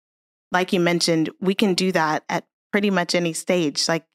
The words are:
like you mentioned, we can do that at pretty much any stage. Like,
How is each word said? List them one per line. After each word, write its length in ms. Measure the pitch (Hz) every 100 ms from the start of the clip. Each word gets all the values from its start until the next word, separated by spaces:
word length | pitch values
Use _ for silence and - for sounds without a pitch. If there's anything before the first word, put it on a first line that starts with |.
| _ _ _ _ -
like 200 | 180 185
you 80 | 190
mentioned, 500 | 175 175 170 165 156 -
we 120 | 175
can 200 | 196 208
do 180 | 175 190
that 320 | 180 156 156 -
at 160 | 175 - _ _
pretty 180 | 208 202
much 240 | 185 175 180
any 180 | 170
stage. 540 | 160 - 180 156 - -
Like, 180 | 165 -